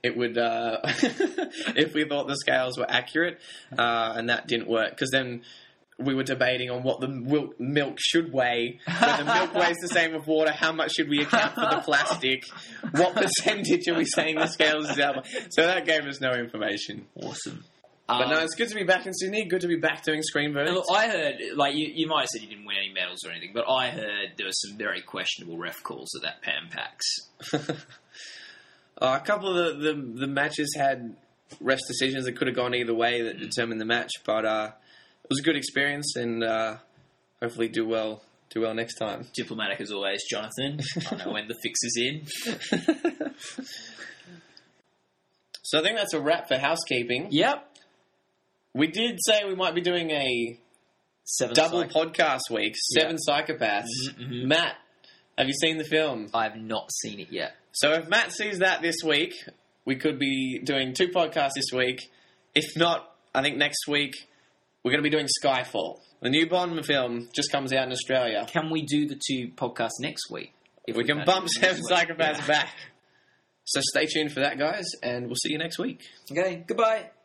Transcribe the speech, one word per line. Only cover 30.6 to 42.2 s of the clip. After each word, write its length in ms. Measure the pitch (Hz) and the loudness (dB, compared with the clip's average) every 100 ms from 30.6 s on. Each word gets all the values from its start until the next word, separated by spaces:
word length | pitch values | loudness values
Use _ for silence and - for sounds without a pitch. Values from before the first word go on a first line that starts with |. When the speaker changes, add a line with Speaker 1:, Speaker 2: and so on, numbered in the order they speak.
| 143 147 | -4 2
Speaker 1:
had 380 | 139 131 117 95 _ _ _ - | 2 2 -6 -12 _ _ _ -4
ref 180 | 127 131 - | 0 0 0
decisions 380 | - 131 135 | -2 0 0
that 80 | 127 123 | -4 0
could 120 | 135 | 0
have 80 | 123 | 2
gone 180 | 123 | 0
either 200 | 123 117 | 0 0
way 280 | 113 117 120 | 2 2 2
that 140 | 113 - | -2 -6
Speaker 2:
Mm. 40 | |
Speaker 1:
determined 380 | - 123 117 110 | -6 -2 -2 -2
the 40 | |
match, 260 | 110 117 - - | 0 0 0 -6
but, 200 | - 110 | -2 0
uh, 260 | 110 110 107 - _ - _ _ | 2 0 -2 -10 _ -20 _ _
it 60 | - | -4
was 100 | 135 | 0
a 20 | |
good 140 | 151 147 | 2 2
experience, 600 | 139 139 143 143 147 123 | 0 0 0 0 -4 -2
and, 280 | 120 113 | -2 0
uh, 320 | 113 110 113 107 - _ _ _ _ _ | 0 0 -2 -4 -16 _ _ _ _ _
hopefully 240 | 120 117 113 | -6 -2 -2
do 220 | 113 113 | 0 0
well, 340 | 113 110 107 - _ _ | 0 -2 -6 -16 _ _
do 100 | 113 | -2
well 140 | 113 | 0
next 220 | 110 117 - | -2 -6 -4
time. 300 | 110 95 - | -4 -4 -8
Speaker 2:
Diplomatic 460 | - 123 110 104 98 | -8 -6 -4 -4 -4
as 100 | 104 | -4
always, 320 | 101 98 101 - | -2 -2 -2 -4
Jonathan. 500 | 104 110 - 135 151 - 175 - | -4 -6 -4 -4 -4 -4 -4 -4
I 40 | - | -6
know 160 | 92 | -4
when 160 | 107 107 | -6 -6
the 80 | 117 | -6
fix 180 | 113 - | -4 -4
is 140 | 120 117 | -2 0
in. 1700 | 123 151 | 0 -2